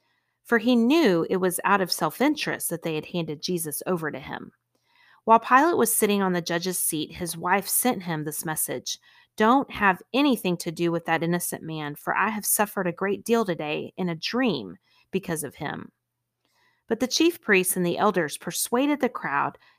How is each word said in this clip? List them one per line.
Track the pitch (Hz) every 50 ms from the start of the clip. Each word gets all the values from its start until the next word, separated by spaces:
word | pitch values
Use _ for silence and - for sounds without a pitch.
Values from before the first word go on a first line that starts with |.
| _ _ _ _ _ _ _ _
For | _ - 240 226
he | 208 247 254
knew | 233 226 240 302 339 311 208 175 165 160 -
it | -
was | 185 190 180 170 - -
out | 180 202 196
of | 185 175
self-interest | - - 175 156 - - 247 302 294 - - 165 139 - - -
that | 170 160
they | - 165 156
had | 156 156 -
handed | - 175 165 160 151 151
Jesus | - - 180 170 165 156 143 - -
over | - 185 165 160 147
to | 135 131
him. | 139 - - - - - - _ _ _ _ _ _ _ _ _ _ _ _ _ _
While | 220 226 226
Pilate | 226 - 247 262 302 339 339 -
was | 233 220 -
sitting | - 220 196 202 202
on | 196 185
the | 180 175
judge's | 165 - 170 175 175 185 180 -
seat, | - - 165 151 151 - - -
his | 180 170 170 160
wife | 170 180 190 202 190 -
sent | - - - 247 - 196 175
him | 175 165 151 147
this | 151 147 - -
message, | 156 160 - - - 143 127 - - - - _ _ _ _ _ _ _
"Don't | - 214 220 254 277 262 -
have | - - 208 196 180 - - -
anything | - 262 294 294 240 - - 185 175 170
to | - 175
do | 160 170 170 170
with | 165 165 165
that | - 165 156
innocent | 165 170 175 175 - - - -
man, | - 160 160 156 151 147 147
for | - - 175 -
I | - 185 220
have | 214 214 -
suffered | - - - 208 208 - 202 185 175
a | 170
great | - 196 196 196 202 -
deal | - 233 233 220
today | 190 165 165 156 151 156 156 131 - -
in | - 185 175
a | 165
dream | 160 - - 226 247 269 233 160 135 101 90 82 - _ _ _ _ _ _
because | - - - - 165 147 147
of | 127 -
him." | - 151 - 160 - - - _ _ _ _ _ _ _ _ _ _ _ _ _ _ _ _ _ _ _ _
But | 226 220
the | 254
chief | 247 - - 320 349 330 -
priests | - - 202 185 180 - -
and | 185 175
the | 175 - -
elders | 190 214 202 185 156 143 - -
persuaded | - 175 - - - - 233 247 285 294 294 285
the | 262 247
crowd | - - - 151 139 143 135 - - - _ _ _